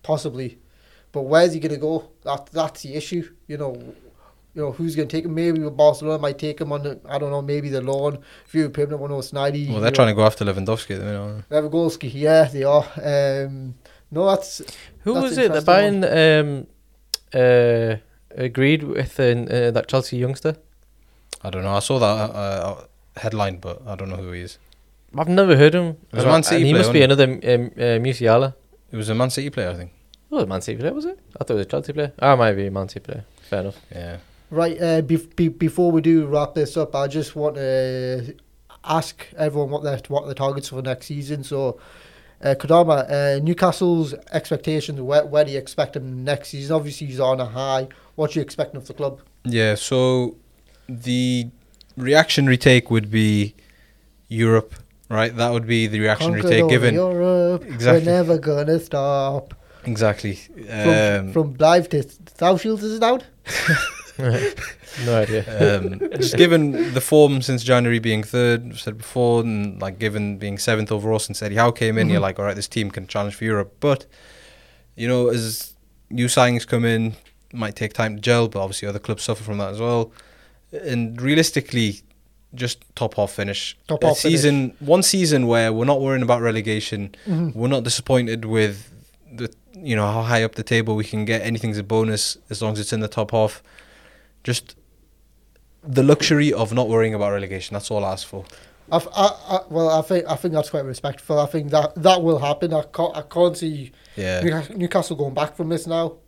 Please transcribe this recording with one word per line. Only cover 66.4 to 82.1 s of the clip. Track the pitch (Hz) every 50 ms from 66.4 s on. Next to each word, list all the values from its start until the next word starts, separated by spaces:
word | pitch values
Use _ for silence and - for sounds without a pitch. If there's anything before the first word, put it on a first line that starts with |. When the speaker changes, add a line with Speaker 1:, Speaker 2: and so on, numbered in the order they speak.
| 175 170 165 165 151 143 - - 339 - 123
Speaker 2:
the | 131
form | - - 156 151 151 143 139 135
since | 123 - 131 123 113
January | 127 127 123 123 117 117 117
being | 113 117 107 107
third, | 107 - - 123 123 120 117 117 120 120
I've | 110 -
said | - 117 107 113
before, | 113 - - 127 123 120 120 117
and, | 113 117 110 104 101 104 92 98
like, | 98 98 92 98
given | 110 107 104 104 104 104 101 98
being | 104 101 98
seventh | 101 - - 113 107 107 101
overall | 110 104 101 110 110 107
since | - - 98 -
Eddie | 107 104 101
Howe | 110 117 120
came | 113 - 120 110 110 113
in, | 110 -
you're | -
Speaker 1:
Mm-hmm. | 101
Speaker 2:
like, | 98 95 92 -
"All | 101
right, | 101 95
this | 101 98 -
team | - 120 107 98
can | - - 95 -
challenge | - 107 101 104 101
for | - 113
Europe." | 110 110 101 98 98 _ _
But, | - 147 139 - - _ _ - - - - - - - - _ _ _ _ _ _ _ _
you | - 113 120
know, | 127 123 123 120
as | 120 120 113 110 110 - - - - _ _ _ _ _ _ _
new | - 123 120
signings | 123 - 143 127 123 123 117 -
come | - - 117 117
in, | 117 113 113 113 113 107 - _ _ _ _ _ _
might | - 120 110 104 101
take | - 113 107
time | - - 113 110 104
to | 104
gel, | 98 120 120 117 117 110
but | - 101
obviously | 98 95 95 - -
other | 101 101 104
clubs | - - 110 101 -
suffer | - 110 -
from | 110 110 104 101
that | 101 101
as | 98 107
well. | 117 120 120 117 113 113 _ - - _ _ _ _ _ _ _ _ _
And | - 147 196 151 123 120 117 110 117 120
realistically, | 123 135 147 160 160 - - 143 135 - - 123 113 104 98 - _ _